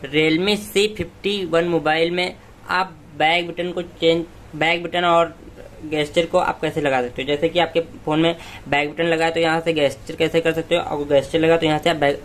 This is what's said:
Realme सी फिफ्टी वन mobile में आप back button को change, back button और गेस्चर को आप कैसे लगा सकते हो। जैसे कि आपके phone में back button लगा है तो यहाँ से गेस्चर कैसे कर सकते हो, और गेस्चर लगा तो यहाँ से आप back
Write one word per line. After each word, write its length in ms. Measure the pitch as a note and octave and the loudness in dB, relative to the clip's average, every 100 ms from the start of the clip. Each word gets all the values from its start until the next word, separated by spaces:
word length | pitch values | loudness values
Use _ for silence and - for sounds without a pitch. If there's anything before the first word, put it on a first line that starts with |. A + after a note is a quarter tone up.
Realme 520 | C#3 C#3+ D#3 D#3+ F#3+ G#3 | -2 2 2 2 2 0
सी 300 | G#3 G3 G#3 | 0 0 0
फिफ्टी 560 | G#3 E3+ - G3 G3+ | 0 -8 -4 -4 -2
वन 240 | F3 E3 F3 | 0 0 2
mobile 420 | E3 D3+ D#3 E3+ | 0 0 2 0
में 240 | F3 F3+ - - - - | 0 -4 -6 -20 -20 -4
आप 220 | F3+ F#3 D#3+ - D3 | -4 -4 -8 -20 0
back 280 | D3+ F3 F3 | 2 2 -2
button 220 | E3 F3 | -6 -6
को 100 | F3 | -4
change, 420 | F3 - E3 E3 E3+ - - | -8 0 2 2 0 -12 -16
back 280 | D#3 D#3 E3+ | -4 0 0
button 220 | F3 F3 | -2 0
और 300 | F3 E3+ E3 D#3 - - - - | 4 4 4 -2 -20 -20 -20 -16
गेस्चर 420 | D3+ D3+ D3 - E3 | -6 -4 0 0 2
को 120 | F3+ | 2
आप 220 | - - | 0 -2
कैसे 200 | D#3 D#3 | -4 -2
लगा 200 | D3 C3 | 0 0
सकते 200 | B2 A#2+ | -2 -6
हो। 40 | C3+ | -4
जैसे 200 | D3 E3 | 0 0
कि 100 | E3+ | 2
आपके 220 | E3 E3+ E3 - | 0 0 -4 -8
phone 160 | - D#3 | -2 2
में 160 | E3 E3+ - - - | 2 0 -8 -16 -4
back 220 | C#3+ D3 | -2 -2
button 140 | D#3 | -2
लगा 200 | E3+ D#3+ | 0 0
है 60 | E3 | 0
तो 100 | E3 | 0
यहाँ 200 | E3 D#3+ | 0 0
से 120 | E3 | 0
गेस्चर 440 | D#3+ C#3 - - - | 0 0 -2 -14 -2
कैसे 240 | D#3+ D#3+ | 0 2
कर 120 | E3 | 0
सकते 220 | D#3+ D#3+ | -2 0
हो, 60 | E3+ | -2
और 220 | - D3 | 0 -4
गेस्चर 340 | C#3+ C#3+ C3+ E3 | 2 2 2 0
लगा 180 | D#3+ E3 | 4 4
तो 100 | D#3+ | 2
यहाँ 120 | D3+ | 0
से 120 | D#3 | 0
आप 60 | E3 | 2
back 240 | C#3+ C#3+ | 0 0